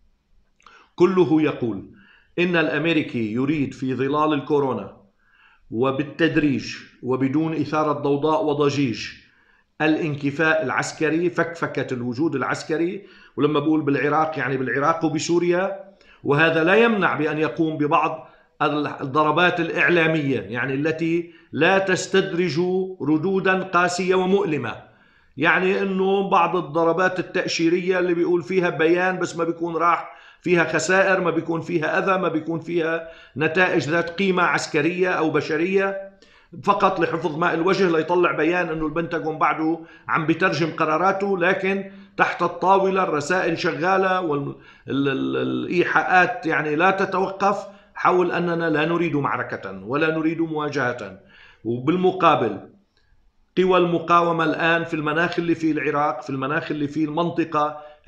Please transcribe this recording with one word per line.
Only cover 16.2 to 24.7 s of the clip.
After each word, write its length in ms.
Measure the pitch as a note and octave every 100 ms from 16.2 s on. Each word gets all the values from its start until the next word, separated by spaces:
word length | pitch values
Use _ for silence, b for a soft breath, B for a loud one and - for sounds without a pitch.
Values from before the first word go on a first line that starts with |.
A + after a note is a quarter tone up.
وهذا 400 | B2 C#3+ D#3+ D#3+
لا 100 | E3
يمنع 400 | G#3 A#3 G#3 D#3+
بأن 240 | B2+ D3+ D3+
يقوم 400 | D3+ D#3 D#3+ D3
ببعض 500 | D3 D#3+ D#3+ D#3+ B B B - D3 D3 C#3+ -
الضربات 600 | C#3 C3+ D#3 D3+ F3+ F3
الإعلامية، 800 | E3 F3 D3 E3+ D#3+ D#3+ C#3 A#2+
يعني، 340 | F#2+ A#2+ C3
التي 580 | C3+ D#3 D#3 E3 E3+ E3+ B B
لا 260 | A#2 E3 F#3+
تستدرج 840 | F#3+ F3+ - F#3+ D3+ E3 F3+ D3 F3+ F#3 F#3 -
ردودا 600 | C3+ D#3 F3 F#3+ F#3+ F#3
قاسية 520 | F#3 F3 F3+ - F3+
ومؤلمة. 600 | F#3 F3+ G3 E3+ D3 A2+